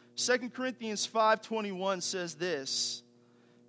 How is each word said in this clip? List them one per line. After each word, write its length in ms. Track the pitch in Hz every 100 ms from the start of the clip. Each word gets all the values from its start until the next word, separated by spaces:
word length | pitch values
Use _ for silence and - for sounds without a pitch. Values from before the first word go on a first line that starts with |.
| _ -
Second 360 | - 247 240
Corinthians 540 | - 254 - 220 208 -
five 340 | 226 220 220
twenty-one 600 | - 220 202 180 190 180
says 340 | - 190 170
this, 680 | 151 180 147 135 - - - - _ _ _ _ _